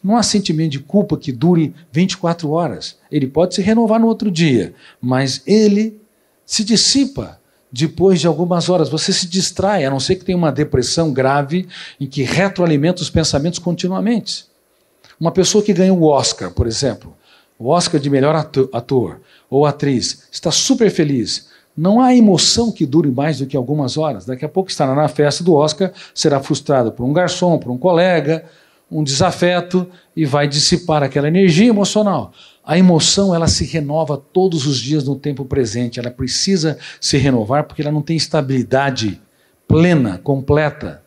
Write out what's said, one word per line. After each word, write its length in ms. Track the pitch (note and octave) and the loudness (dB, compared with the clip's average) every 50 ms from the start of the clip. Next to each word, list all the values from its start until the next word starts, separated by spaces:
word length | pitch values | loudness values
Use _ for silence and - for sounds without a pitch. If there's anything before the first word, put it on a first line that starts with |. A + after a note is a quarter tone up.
| - | 0
não 140 | F#3+ A3 | 0 0
há 60 | A#3+ G#3 | 0 0
sentimento 480 | - - G#3 G3+ - E3 D#3 E3 D#3+ | 0 0 -2 0 0 -2 -2 -2 -2
de 80 | C3+ C3+ | -4 -6
culpa 360 | - - - G3+ G3+ G3+ D#3+ | -8 0 0 0 0 0 -4
que 160 | B2+ - D3 | -6 -4 -8
dure 440 | B2+ A2+ C#3 E3+ F3+ E3+ D#3 C#3 - - - _ | -4 0 2 2 4 4 2 -2 -4 -14 -20 _
vinte 220 | - D#3 F#3 F#3+ - | -2 -2 0 0 -2
e 40 | |
quatro 320 | - - E3+ E3+ E3+ D#3+ D3 | -4 -4 -4 -4 -4 -4 -4
horas. 480 | D3+ E3+ F3 C#3+ G2+ - - - - _ _ _ | -2 -2 -2 -4 -6 -10 -14 -16 -18 _ _ _
Ele 160 | - D3+ C3+ | -4 -2 -2
pode 260 | C3 - D#3 F3 F3+ - | 0 0 0 0 0 0
se 80 | - | -2
renovar 380 | F3+ G#3 A3 A#3 A#3 G#3 A3 A3+ | 0 0 2 2 2 2 2 2
no 80 | A3+ | 2
outro 240 | A3+ A3 A3+ G#3 G#3 | 0 0 0 -2 -4
dia, 420 | F3 D#3 E3+ D#3 B2+ A2 F2 - - _ _ - _ _ | 0 2 2 2 2 2 0 -2 -10 _ _ -20 _ _
mas 440 | - B2 B2+ C3 C#3 C3+ - - _ | -4 -2 0 0 0 -2 -6 -8 _
ele 560 | - G3 A3 G#3+ G#3 G3+ G#3 A3 A3 G#3+ - _ _ _ _ _ _ _ _ _ | 2 4 4 4 4 4 2 0 -4 -6 -12 _ _ _ _ _ _ _ _ _
se 200 | - - - A3 | -8 -6 -4 0
dissipa 760 | G3 A3+ F3+ - - - C4+ C#4 C4 C#4 - G#2 E2+ - _ _ _ _ _ _ _ | 0 0 2 2 2 2 0 0 -2 -4 -10 -10 -10 -14 _ _ _ _ _ _ _
depois 480 | - A#2 D#3+ D3 - - F3 G3 F#3 D#3+ | -6 -4 -4 -4 -2 2 2 4 4 4
de 60 | C3+ | 2
algumas 420 | F3 D#3 D3+ F3+ F3 F3+ E3+ E3 | 0 0 0 -2 -2 -2 -2 0
horas. 220 | F3 F3+ E3+ D#3 A#2+ | 0 0 0 0 0
Você 240 | C#3 D#3 - - F#3 | -2 -4 -2 -2 -2
se 140 | - F#3+ | -4 -4
distrai, 580 | E3+ E3+ F#3+ E3+ - - - F#3+ G3 G#3 F#3 C#3 | -4 -4 -4 -4 -4 0 0 2 2 2 0 0
a 60 | C3+ | -2
não 80 | C#3 C3+ | -2 -4
ser 160 | C3 - F#3 | -2 -2 -2
que 100 | F#3 - | -2 -2
tenha 120 | - F#3 | -2 -2
uma 140 | F3 E3+ D3+ | 0 0 0
depressão 640 | C3+ C#3+ D3+ D3+ - C3 A#2 - - E3+ E3 D#3 C3 | 0 0 -2 0 0 -2 -2 0 -2 0 0 0 0
grave 540 | C3 C3 C3 C#3 C#3+ C#3+ C#3 D#3+ F#3 F#3 - - - - - - _ | 0 2 2 2 0 -2 -2 -4 -4 -4 -6 -14 -20 -20 -20 -10 _
em 80 | D3 | -10
que 160 | C3 - C#3+ C3 | -8 -4 -4 -4
retroalimenta 800 | B2 - D#3 F#3+ G3 F#3 - F3 E3+ D#3 C#3 C#3+ E3+ - - D#3 | -2 0 0 0 0 0 0 0 2 2 2 2 0 -2 -2 -6
os 80 | - | -2
pensamentos 480 | - F3 D#3 - - C#3+ C#3+ F3 F3 - | -2 -2 0 0 -2 -2 -2 -2 -6 -4
continuamente. 880 | - F3 E3+ E3+ - F3+ F#3+ F#3+ F#3 G#3+ A#3+ G#3 - - - - - _ _ _ _ _ _ _ _ _ _ _ _ _ - _ | -6 -6 -4 -4 -4 -4 -4 -2 -2 0 -2 -2 -4 -6 -12 -12 -14 _ _ _ _ _ _ _ _ _ _ _ _ _ -10 _
Uma 120 | D#3+ E3 | -4 0
pessoa 320 | E3 F#3 F#3+ - - G#3+ G#3 | 2 2 0 4 2 2 2
que 80 | - | 2
ganha 220 | F#3+ E3 F#3 F#3+ F#3+ | 2 4 4 4 4
o 100 | F3 D#3+ | 4 4
Oscar, 460 | D#3 C#3+ C3 B2 - - - - F2+ | 4 4 4 2 -2 -4 -6 -10 -8
por 140 | - - B2 | -4 -4 -2
exemplo, 500 | A#2 A2 - C#3 B2+ G#2+ - - D#2+ - _ _ _ _ _ _ _ _ | -2 -2 -2 -2 -4 -4 -6 -14 -20 -20 _ _ _ _ _ _ _ _
o 120 | _ A2+ B2 | _ -2 0
Oscar 320 | D#3+ F3+ F3 - - D3+ | 0 0 0 0 -2 -2
de 80 | C3 C#3+ | 0 0
melhor 260 | C#3 C3+ C3 D3+ D#3 | 0 2 2 2 2
atu-, 340 | D#3+ D3 - - C3+ C3 C3 - | 0 -4 -2 0 -2 -2 0 -2
ator 480 | A2+ A2+ - C#3 B2+ A2 F2 - - _ _ _ _ _ _ | -8 -4 -2 0 0 0 -2 -8 -14 _ _ _ _ _ _
ou 160 | C3 C#3 D3+ | 0 2 2
atriz, 640 | D3 C#3 D3 D3+ C#3+ C3+ A2+ F#2+ - - - _ _ | 2 0 -2 -2 -2 -2 -2 -2 -4 -8 -12 _ _
está 200 | - - - E3+ | -18 -6 -4 -2
super 380 | D3 - - - C4+ - A#3 F#3 | -2 -2 0 0 2 2 2 0
feliz, 580 | - - D#3+ C#3+ C#3+ B2 G#2 - - - - _ - _ _ _ _ | 2 0 0 0 0 -2 -2 -4 -6 -10 -10 _ -20 _ _ _ _
não 220 | D3+ D#3+ F#3 G#3 A#3+ | -2 0 2 4 4
há 160 | C4 B3+ B3+ | 4 6 6
emoção 560 | B3 A3+ G#3 F3+ D3+ - - - - A#3+ A3+ | 6 6 6 6 4 2 0 0 0 0 -2
que 140 | - - E3 | -2 -2 -4
dure 260 | C3+ B2+ E3 D#3+ C#3+ | 0 2 2 2 2
mais 280 | A#2+ A#2+ C#3+ D#3+ D3+ B2 | 0 0 -2 -2 -2 -4
do 60 | C#3 | -6
que 120 | C3 - | -4 -4
algumas 400 | - B2+ B2 D3+ D3+ C#3+ A#2+ - | -6 -4 -2 -2 -2 -2 -4 -4
horas. 280 | D3+ D#3 D3+ B2 G2 F#2 | -2 -4 -4 -4 -6 -8
Daqui 200 | A#2+ B2+ B2+ D#3 | -10 -10 -8 -8
a 40 | D3+ | -4
pouco 200 | - F#3+ F#3+ F#3 | -4 -4 -4 -4
estará 260 | - - D3+ C3 C3 | -2 -2 -2 0 2
na 120 | C#3+ D3+ | 0 0
festa 360 | D3+ D3+ - D3 D3 C#3 - F3 | 0 2 2 0 0 0 0 2
do 100 | F#3 E3 | 4 4
Oscar, 380 | C#3 D3+ D#3 C#3 - G3 F3+ - - - - _ | 4 4 2 0 -2 -4 -4 -4 -12 -20 -16 _
será 260 | - - D#3 C#3+ C3+ | -2 0 2 2 0
frustrado 520 | C3+ - D3+ - - - C#3+ C3 A#2+ A2+ | 0 -2 -4 -4 0 0 2 2 2 0
por 120 | - - A#2+ | -2 -4 -4
um 80 | C3 | -2
garçom, 460 | D3 F3 F3+ E3+ - - F#3 F3 E3 | 0 0 0 0 -2 0 2 2 2
por 120 | C3 - B2 | 0 -2 -6
um 80 | B2 | -8
colega, 680 | B2+ D3 F#3 F3 E3 F3+ F#3 F3+ D#3+ C#3 D3 D#3+ D#3+ - - _ _ _ _ _ _ _ _ | -2 0 2 2 4 2 2 2 0 0 -2 -4 -4 -6 -14 _ _ _ _ _ _ _ _
um 140 | D#3+ D#3 D3+ | -4 -4 -4
desafeto, 840 | C3 C3+ C3+ F#3 F3+ - - F3 F3 F3+ F3 E3+ F3 - F#3 F3+ F3+ - _ _ _ _ | -2 0 0 0 0 0 0 0 0 0 0 -4 -2 -2 -2 -2 -4 -12 _ _ _ _
e 80 | E3 D#3+ | -4 -2
vai 220 | C3+ B2+ D3 D3 | 0 0 0 0
dissipar 560 | D3 C#3 D3 - - F3 E3 - - D#3 D3+ C#3+ | 0 0 -2 0 0 0 -2 0 -2 0 0 0
aquela 240 | C3 - D3 C#3 | 0 -2 -2 0
energia 400 | D3+ E3 F#3+ G3 F3+ D3+ E3+ A3 | 2 2 4 4 4 4 4 4
emocional. 640 | B3 A#3+ G3+ G3+ - - G#3 G#3+ G3+ F3+ C#3 G#2 - _ - - - _ _ _ | 4 4 2 0 0 0 0 0 0 -2 -2 -6 -8 _ -20 -20 -20 _ _ _
A 140 | - D3+ | -2 2
emoção, 580 | F3+ F#3 F3+ E3+ D#3 D#3+ - - G3 G3+ F#3+ F3 | 4 6 6 6 4 2 2 2 2 2 2 2
ela 120 | E3 E3 | 2 0
se 180 | D#3 - - F3 | 0 0 -2 -4
renova 500 | - - E3 D3 C#3 D3 D#3 D#3+ C#3 D3 | -4 -4 -6 -4 -2 -2 -2 -2 -2 -4
todos 500 | - - _ _ F3+ F#3+ F#3+ E3+ D#3 B2+ | -8 -8 _ _ 0 2 2 0 -2 -2
os 140 | D3+ C#3 B2 | -2 -2 -4
dias 240 | A2 C3 D3+ D3+ B2+ | -2 -2 -2 -2 -2
no 120 | C#3 C#3 | -2 -6
tempo 280 | C3+ - D3+ C#3 B2+ C#3 | -4 -6 -8 -6 -6 -8
presente. 560 | B2+ C3+ C3+ B2+ A2 G2+ B2 B2 A#2 A#2 B2 | -4 -2 -2 -2 -2 -2 -4 -6 -4 -6 -8
Ela 100 | A#2 A#2+ | -10 -10
precisa 680 | A#2+ - C3+ B2 - - - G3 G3 F3 D3+ D#3+ D3+ - - - - _ | -8 -8 -6 -6 -4 -4 0 0 0 0 0 -2 -4 -6 -12 -20 -16 _
se 160 | - - - | -6 -2 0
renovar 480 | C#3 C3 C#3 B2+ A#2 G#2+ G2+ C3 D3 D3 | 2 2 2 2 0 0 0 0 -2 -2
porque 160 | - - - | -4 -8 -6
ela 100 | D3 D3 | -4 -4
não 100 | D3+ D3+ | -4 -4
tem 140 | D3 - E3 | -2 -2 -4
estabilidade 1040 | D#3 C#3+ - - D#3 C#3+ C3 C3+ C3 A2+ - C3+ C3 C#3 C#3 C3 - A2 G2+ F2 - _ _ _ _ _ _ _ _ _ | -4 -2 -2 -2 -2 -2 0 -2 -2 -2 0 0 0 0 0 -2 -2 -4 -6 -6 -8 _ _ _ _ _ _ _ _ _
plena, 500 | - - D#3 E3+ F3+ F3 D3+ B2 G#2 F#2+ F2+ - | 0 2 4 4 4 4 2 2 0 -4 -6 -4
completa. 800 | - C#3 C3+ C3 - D3 D3+ D#3 C#3+ C#3+ - - G2 - - _ | -4 -4 -2 0 0 0 2 2 -2 -4 -6 -12 -12 -12 -14 _